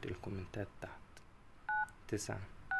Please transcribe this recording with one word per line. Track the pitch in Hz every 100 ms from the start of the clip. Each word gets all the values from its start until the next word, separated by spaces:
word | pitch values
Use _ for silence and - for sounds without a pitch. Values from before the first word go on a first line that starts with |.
الكومنتات | - 90 - 98 92 107 98 -
تحت. | - - - - - - - - - 855 855 - -
تسعة | 104 - 98 98 - -